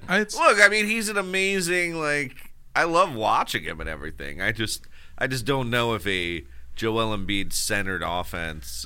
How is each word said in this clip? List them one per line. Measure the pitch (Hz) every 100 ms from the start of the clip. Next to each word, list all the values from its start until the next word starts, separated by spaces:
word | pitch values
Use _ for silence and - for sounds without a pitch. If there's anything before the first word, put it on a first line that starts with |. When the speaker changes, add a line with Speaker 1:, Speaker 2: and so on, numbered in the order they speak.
| -
Speaker 1:
I, | 190
it's | 208 277
Speaker 2:
look, | 330 208
I | 202
mean, | 214 214
he's | 226 208
an | 208
amazing, | 185 190 190 196 175 180 170 165
like, | 151 147 131 - - - - 135
I | 165
love | 165 190
watching | 117 107 123 - 110
him | 82 82
and | 80
everything. | 78 78 - 71 73
I | 98
just, | 113 107 - - - - -
I | 131
just | 127 110
don't | 135 120
know | 120 117
if | 110 101
a | 92 85 82 - - - -
Joel | 110 113 110 107
Embiid | 95 98 98
centered | - - 101 98 90
offense | 82 87 87 90 82 80 - -